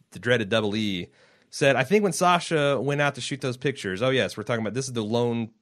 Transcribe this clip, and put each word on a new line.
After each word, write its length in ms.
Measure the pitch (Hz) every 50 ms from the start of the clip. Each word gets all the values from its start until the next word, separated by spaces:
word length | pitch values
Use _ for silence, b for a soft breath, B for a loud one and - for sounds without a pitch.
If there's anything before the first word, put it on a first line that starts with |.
| _ _
the 80 | - -
dreaded 300 | - 120 123 120 110 95
double 260 | 113 113 107 104 101
E, 320 | 110 110 104 95 87 85 - b b b b b b b b
said, 260 | - - 151 139 135
"I 80 | 117 131
think 200 | - 196 214 202
when 100 | 190 -
Sasha 640 | - 180 175 180 170 - - 170 151 143 143 143 131
went 180 | 127 139 143 143
out 140 | 147 143 139
to 60 | 127
shoot 200 | 120 - 143 135
those 160 | - 131 123 127
pictures," 440 | - 147 127 - - 98 92 92
oh, 80 | 120 131
yes, 260 | 131 123 104 90 -
we're 80 | - 101
talking 180 | - 123 113
about, 120 | 110 104 104
this 140 | 131 135 127
is 60 | 123
the 100 | 120 107
lone 480 | 104 113 120 120 120 117 117 113 107 - _